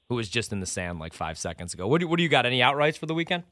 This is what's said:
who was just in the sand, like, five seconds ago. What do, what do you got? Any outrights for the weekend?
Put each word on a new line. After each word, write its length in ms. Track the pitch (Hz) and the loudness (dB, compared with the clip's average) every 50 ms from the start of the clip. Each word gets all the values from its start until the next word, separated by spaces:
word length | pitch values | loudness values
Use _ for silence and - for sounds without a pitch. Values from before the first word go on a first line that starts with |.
| _ | _
who 80 | - 123 | -6 -4
was 140 | 120 110 90 | -4 -4 -4
just 240 | - 120 104 - 110 | -4 -4 -4 -4 -4
in 80 | 98 | -6
the 40 | 92 | -6
sand, 340 | - - 98 90 87 87 82 | -6 -6 -4 -4 -4 -6 -6
like, 120 | 78 82 | -10 -10
five 260 | - - 85 80 82 | -8 -6 -6 -6 -6
seconds 360 | - - 90 82 - 80 85 - | -6 -8 -8 -8 -8 -10 -10 -8
ago. 120 | 82 90 | -4 0
What 140 | 107 147 170 | 2 2 2
do, 80 | 180 | 2
what 80 | 156 170 | 2 2
do 80 | 170 175 | 2 4
you 60 | 156 | 4
got? 160 | 143 131 120 | 4 4 4
Any 160 | 123 127 127 | 4 4 4
outrights 360 | 123 131 139 147 147 156 151 | 4 4 6 4 4 2 2
for 100 | - - | 0 -4
the 60 | 156 160 | -4 -4
weekend? 300 | 165 165 - 185 175 170 _ | -2 -2 -2 -4 -4 -4 _